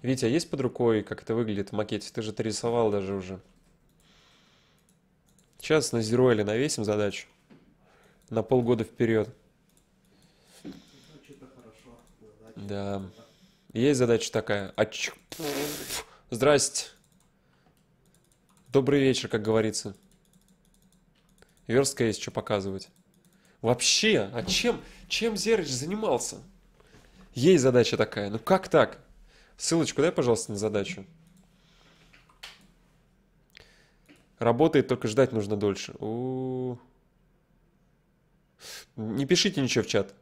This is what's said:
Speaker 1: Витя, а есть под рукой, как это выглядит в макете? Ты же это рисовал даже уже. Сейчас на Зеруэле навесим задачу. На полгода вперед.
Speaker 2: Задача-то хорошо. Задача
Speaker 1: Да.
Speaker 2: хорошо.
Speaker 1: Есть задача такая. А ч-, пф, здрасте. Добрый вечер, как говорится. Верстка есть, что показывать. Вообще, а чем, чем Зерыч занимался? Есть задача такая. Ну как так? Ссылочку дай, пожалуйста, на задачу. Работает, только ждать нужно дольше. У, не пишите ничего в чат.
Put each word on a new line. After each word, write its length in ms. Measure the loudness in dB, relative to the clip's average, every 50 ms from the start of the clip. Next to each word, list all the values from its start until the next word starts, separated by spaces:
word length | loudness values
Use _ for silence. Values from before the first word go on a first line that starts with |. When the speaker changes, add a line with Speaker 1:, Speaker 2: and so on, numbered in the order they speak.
| 0
Speaker 1:
Витя, 240 | -2 -2 2 2
а 20 | 2
есть 220 | 2 0 -2 -2
под 100 | -6 -2
рукой, 420 | -2 -2 0 2 2 4 4 2 0
как 200 | -2 -10 -12 -6
это 120 | -4 -2
выглядит 360 | -2 0 -2 -2 -4 -4 -4
в 20 | -4
макете? 380 | -4 -4 -2 -4 -6 -6 -8 -8
Ты 100 | -8 -8
же 80 | -8
это 120 | -6 -6 -4
рисовал 480 | -4 -4 -2 -2 0 2 2 2 2
даже 240 | 2 0 -2 -4 -6
уже. 260 | -6 -6 -8 -12 -14 -16 _ _ _ _ _ _ _ _ _ _ _ _ _ _ _ _ _ _ _ _ _ _ _ _ _ _ _ _ _ _ _ _ _ _ _ _ _ _ _ _ _ _ _
Сейчас 340 | -2 0 2 2 2 0 -2
на 80 | -2
Зеруэле 440 | 0 2 4 4 6 6 6 4 2
навесим 400 | 0 0 0 0 -2 -2 -2 0
задачу. 420 | 0 0 0 0 -2 -4 -6 -14 _ _ _ _ _ -20 -20 _ _ _ _ _ _ _ _ _ _ _ _ _ _
На 120 | -2 -2 0
полгода 420 | 2 2 2 4 4 2 2 0
вперед. 440 | -6 -2 -2 0 2 4 2 0 -2 -6 _ _ _ _ _ _ _ _ _ _ _ _ _ _ _ _ _ _ _ _ _ _ _ -20 -20 _
Speaker 2:
Задача-то 840 | -18 -18 -18 -20 _ _ -20 -20 -20 -20 -20 _ -20 -20 -20 -20 -20 -20
хорошо. 440 | -20 -20 -20 -20 -20 _ -20 -20 -20 _ _ _ _
Задача 480 | -20 -20 -20 _ -20 -20 -18 -14 -12 -10
Speaker 1:
Да. 240 | -8 -8 -6 -6 -6 -8
Speaker 2:
хорошо. 240 | -8 -12 -16 -20 -20 _ _ _ _ _ _ _ _ _ -4
Speaker 1:
Есть 260 | 0 2 2 4 2
задача 320 | 2 2 2 2 0 -2
такая. 420 | -4 -4 -4 -2 -4 -4 -4 -8 -2
А 100 | -2 -2
ч-, 260 | -2 -2 -8 -8 -8 -8 -12 _ _
пф, 760 | -14 -10 -8 -6 -6 -6 -6 -6 -8 -10 -10 -10 -10 -10 -10 -12 -20 -20 _ _
здрасте. 560 | -4 2 4 4 6 4 4 0 -4 -6 -8 -8 -14 _ _ _ _ _ _ _ _ _ _ _ _ _ _ _ _ _ _ _ _ _ _ _ _ _ _ _ _ _ _ _ _ _ _ _
Добрый 320 | 2 2 4 4 4 4
вечер, 280 | 4 4 2 2 -2 -2
как 140 | -4 -2 0
говорится. 540 | 2 2 2 2 2 -2 -4 -8 -8 -14 _ _ _ _ _ _ _ _ _ _ _ _ _ _ _ _ _ _ _ _ _ _ _ _ _ _ _ _ _ -20 _ _ _ _
Верстка 380 | 0 2 2 2 2 0 0 0
есть, 180 | 0 0 -2 -6
что 80 | -6
показывать. 600 | -6 -6 -4 -2 -2 -2 -2 -4 -8 -8 -12 -16 _ _ _ _ _ _ _ _ _ _ _ _ _ _
Вообще, 680 | 0 0 0 2 2 2 2 4 4 4 4 4 2 -2 -4
а 120 | -6 -4
чем, 360 | -2 -2 0 0 0 -2 -2 -6 -16 -20 -20 -10 -8
чем 280 | -6 -2 -2 -2 -2
Зерыч 320 | -2 0 2 2 2 0 -2
занимался? 680 | -4 -6 -4 -6 -6 -2 0 0 0 0 -2 -6 -10 -12 -18 -20 -20 _ _ _ _ _ -20 _ _ -20 _ -20 _ -20 -20 -12 -6
Есть 300 | 2 6 6 6 8 6
задача 320 | 6 6 6 4 4 2
такая. 340 | 0 0 -2 -2 -8 -8 -6
Ну 80 | -6 -8
как 300 | 0 0 0 0 0 2
так? 320 | 4 4 4 4 0 -14 -20 _ -20 -20 -20 -20 _ -20 -20 _ _
Ссылочку 460 | -10 -4 0 0 0 0 0 0 0 0
дай, 100 | 2 2
пожалуйста, 400 | 0 2 2 2 0 0 -8 -6
на 60 | -4
задачу. 460 | -4 -2 -2 -2 -4 -4 -8 -14 -14 -20 -20 -20 _ _ _ -20 _ _ _ _ _ _ _ _ _ _ _ _ _ _ _ -20 _ _ _ _ -20 -20 -20 _ _ _ _ _ _ _ _ _ _ _ _ _ _ _ _ _ _ _ _ -20 -20 _ _ _ _ _ _ _ _ _ -20 _ _ _ _ _
Работает, 480 | 0 0 2 4 2 4 4 4 2
только 220 | 2 -2 -2 -2 -2
ждать 240 | 2 4 2 4 2
нужно 240 | -2 -2 -2 -2
дольше. 380 | 0 0 0 0 -2 -6 -14 -12 -10
У, 800 | -8 -6 -6 -6 -6 -6 -6 -6 -6 -6 -6 -6 -6 -6 -8 -10 -14 _ _ _ _ _ _ _ _ _ _ _ _ _ _ _ _ _ _ _ _ _ _ _ _ _ _ _ _ _ _ _ _ _ _ _ -20 -18 -18 -18 -20 _ _
не 280 | -10 -8 -6 -4 -4 0
пишите 380 | 0 2 2 2 0 0 0 -2
ничего 200 | 0 0 0 0
в 40 |
чат. 280 | 2 0 -2 -2 -2 -8 _